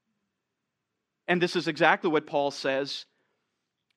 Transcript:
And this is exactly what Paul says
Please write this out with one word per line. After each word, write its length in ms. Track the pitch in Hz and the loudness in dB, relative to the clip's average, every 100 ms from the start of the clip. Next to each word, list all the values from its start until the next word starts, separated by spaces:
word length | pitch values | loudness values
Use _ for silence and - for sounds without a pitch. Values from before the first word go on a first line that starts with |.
| _ _ _ _ _ _ _ _ _ _ _ _ - | _ _ _ _ _ _ _ _ _ _ _ _ -2
And 140 | 175 | 0
this 140 | 170 185 | 0 -2
is 120 | 160 | -2
exactly 420 | 151 160 190 190 | 2 4 4 2
what 160 | 156 151 | 0 0
Paul 240 | 147 143 | -2 -2
says 560 | 135 143 135 143 - - _ _ _ _ _ _ _ _ | -4 -4 -2 -4 -8 -14 _ _ _ _ _ _ _ _